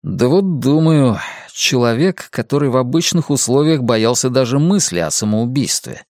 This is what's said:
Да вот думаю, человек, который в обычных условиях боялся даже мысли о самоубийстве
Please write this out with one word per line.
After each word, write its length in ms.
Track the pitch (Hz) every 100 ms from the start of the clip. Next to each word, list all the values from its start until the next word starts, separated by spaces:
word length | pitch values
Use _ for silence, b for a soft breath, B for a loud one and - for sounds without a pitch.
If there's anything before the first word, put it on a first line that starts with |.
Да 240 | 147 95 123
вот 320 | 175 196 151
думаю, 580 | 131 151 160 156 131 101 B B B
человек, 760 | - - 131 120 117 180 180 -
который 380 | - - 143 143
в 80 | 127
обычных 540 | 127 156 170 175 -
условиях 520 | 143 - 131 151 156
боялся 480 | 120 113 113 123 131
даже 280 | 127 123 139
мысли 400 | 160 202 - 87
о 100 | 80
самоубийстве 960 | - 107 107 120 135 123 - - - -